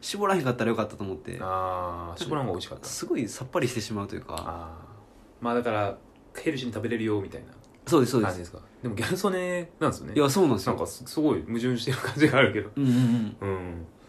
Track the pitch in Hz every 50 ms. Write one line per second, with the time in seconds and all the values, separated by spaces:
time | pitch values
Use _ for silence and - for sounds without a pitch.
0 | - - - 202 208 190 196 180 131 127 120 123 110 113 110 107 107 104 - -
1 | 101 98 92 - - 87 87 87 95 92 92 92 92 92 92 90 90 87 87 87
2 | 87 85 85 - - - 156 147 131 107 87 90 - - - - - - - -
3 | 339 349 349 190 113 98 - - 131 - - - 139 120 - 113 107 - 110 101
4 | 101 98 92 87 - - - - - - 85 85 82 82 82 82 82 - - -
5 | - - - - - - - - 120 120 120 120 120 117 107 104 101 98 98 -
6 | - - - - - - - - - 160 147 127 123 120 107 110 107 110 117 110
7 | 110 110 104 104 95 95 - - - - - - - - - - - - 170 147
8 | 123 113 - 120 104 95 90 90 87 - - - - - - - - 120 104 107
9 | 117 - 185 185 208 202 185 185 180 180 180 175 170 170 - - 156 131 - -
10 | - - 104 147 143 139 131 196 185 143 113 101 - 123 - - - - - -
11 | 127 - - 165 151 151 113 85 78 - 117 117 120 127 127 113 - 139 127 -
12 | - - - 147 156 143 135 135 127 110 101 107 98 - - 143 139 127 120 127
13 | 127 117 120 120 110 104 107 - 101 98 95 92 90 87 85 85 82 80 - -
14 | -